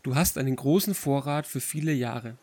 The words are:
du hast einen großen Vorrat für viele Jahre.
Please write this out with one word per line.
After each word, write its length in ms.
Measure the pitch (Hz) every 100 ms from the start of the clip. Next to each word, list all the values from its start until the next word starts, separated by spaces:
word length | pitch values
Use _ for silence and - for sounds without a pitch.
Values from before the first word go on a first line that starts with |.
du 120 | 139
hast 220 | 131 185 -
einen 200 | 131 127
großen 380 | 131 180 202
Vorrat 520 | 190 147 139 135 147 147
für 140 | 135
viele 320 | - 156 156
Jahre. 440 | 143 120 120 117 123